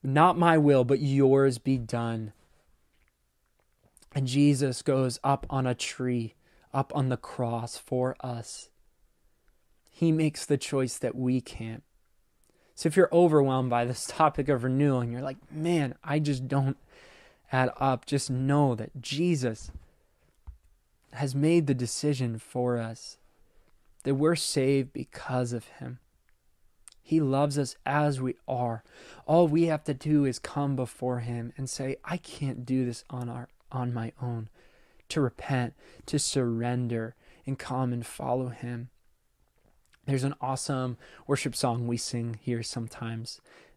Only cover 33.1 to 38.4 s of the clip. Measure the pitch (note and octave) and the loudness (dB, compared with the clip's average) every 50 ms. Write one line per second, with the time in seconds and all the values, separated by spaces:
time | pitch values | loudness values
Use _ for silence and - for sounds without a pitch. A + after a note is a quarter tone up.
33.1 | - B2+ B2 A#2+ A#2+ B2 A#2+ _ _ _ _ - - B2+ B2 B2 A#2+ A#2 A2+ A2+ | -10 -8 -8 -8 -8 -10 -12 _ _ _ _ -10 -6 -4 -4 -2 -2 -4 -6 -6
34.1 | - - B2+ B2 A#2+ A2+ A2 - _ _ _ - _ _ _ _ _ _ _ _ | -8 -8 -8 -6 -6 -6 -10 -12 _ _ _ -20 _ _ _ _ _ _ _ _
35.1 | - D#3+ C#3+ B2 - - - - C#3 B2+ B2 - - _ - - - - - - | 0 0 0 0 -2 -6 -6 -2 -2 -2 -2 -4 -6 _ -20 -20 -20 -20 -10 -4
36.1 | - D3 - - - C#3+ B2+ A#2 A#2 A2+ A#2 A#2+ B2 B2+ B2 A#2 A#2 A2+ A2+ A#2 | -2 -2 -2 0 0 0 0 0 0 -2 -2 -2 -2 -2 -2 -2 -2 -4 -6 -6
37.1 | - _ _ - - _ _ C3+ C3+ - - - C3 B2+ C3 B2 B2 A#2+ A#2 - | -10 _ _ -20 -20 _ _ -8 -8 -8 -6 -6 -2 -2 0 -2 -2 -4 -6 -10
38.1 | - - - C3 A#2+ C3 | -12 -8 -4 -2 -2 -2